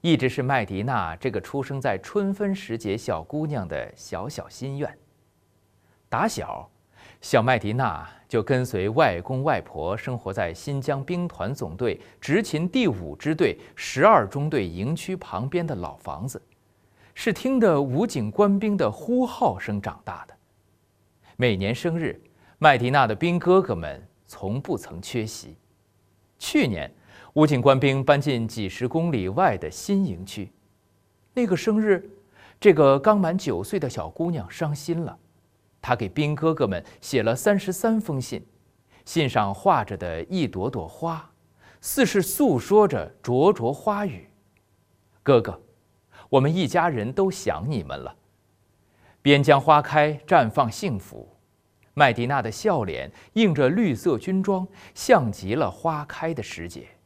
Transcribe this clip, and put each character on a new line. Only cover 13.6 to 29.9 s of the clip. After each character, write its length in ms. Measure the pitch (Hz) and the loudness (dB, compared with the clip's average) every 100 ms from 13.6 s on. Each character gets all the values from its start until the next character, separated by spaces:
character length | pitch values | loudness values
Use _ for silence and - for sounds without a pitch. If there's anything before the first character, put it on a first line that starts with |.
| - - | -14 -14
十 300 | - 127 190 | -8 4 6
二 200 | 196 98 | 6 4
中 220 | 139 151 | -4 -2
队 180 | 151 92 | -2 -2
营 300 | 85 110 160 | -4 -4 -4
区 180 | - 185 | -6 -10
旁 280 | - 92 131 | -8 -6 -4
边 200 | 175 170 | -4 -4
的 80 | |
老 200 | 110 80 71 | -6 -8 -10
房 280 | - 73 127 | -12 -8 -8
子， 140 | - _ _ _ _ _ _ _ | -10 _ _ _ _ _ _ _
是 160 | - - | -4 -2
听 300 | 190 254 269 | -2 0 2
的 180 | 220 147 | 4 4
武 280 | 139 131 226 | 2 0 0
警 240 | 143 107 | -2 -4
官 280 | 107 202 196 | 2 2 2
兵 200 | 214 202 | 0 0
的 120 | 113 | 0
呼 360 | 110 - 247 247 | -2 -2 0 0
号 320 | - 220 95 | 0 -2 0
声 200 | - 104 | -6 -6
长 180 | 98 - | -6 -10
大 220 | - 90 - | -14 -14 -16
的。 80 | - _ _ _ _ _ _ _ _ _ - | -20 _ _ _ _ _ _ _ _ _ 0
每 180 | 123 95 | 0 2
年 160 | 98 | -2
生 240 | 127 170 165 | -2 -4 -4
日， 200 | 147 - _ _ _ _ | -4 -8 _ _ _ _
麦 220 | 156 131 | 4 4
迪 100 | 123 | 2
娜 180 | 139 123 | 2 2
的 80 | |
兵 240 | 104 170 175 | 2 0 0
哥 220 | 170 185 | 4 4
哥 160 | 190 90 | 4 -4
们 260 | 78 69 92 _ _ | -6 -12 -18 _ _
从 320 | - 98 123 | -10 -6 -6
不 200 | 139 131 | -4 -8
曾 200 | - 80 | -8 -14
缺 240 | - 123 107 | -8 -6 -6
席。 320 | - - 82 _ _ _ _ _ _ _ _ | -10 -16 -20 _ _ _ _ _ _ _ _
去 280 | - 302 175 | -2 0 2
年， 240 | 90 67 _ _ - - | -2 -8 _ _ -20 -4
武 120 | 147 151 | 2 4
警 140 | 139 | 6
官 180 | 127 135 | 6 6
兵 240 | 139 135 | 4 2
搬 160 | 131 143 | 4 4
进 300 | 143 123 113 | 4 -2 -4
几 180 | 113 95 | -4 -6
十 220 | - 123 | -4 -4
公 240 | 160 170 | -2 -2
里 160 | 131 92 | -2 -2
外 300 | 113 180 98 | 0 0 0
的 120 | 78 | -8
新 360 | - - | -10 -2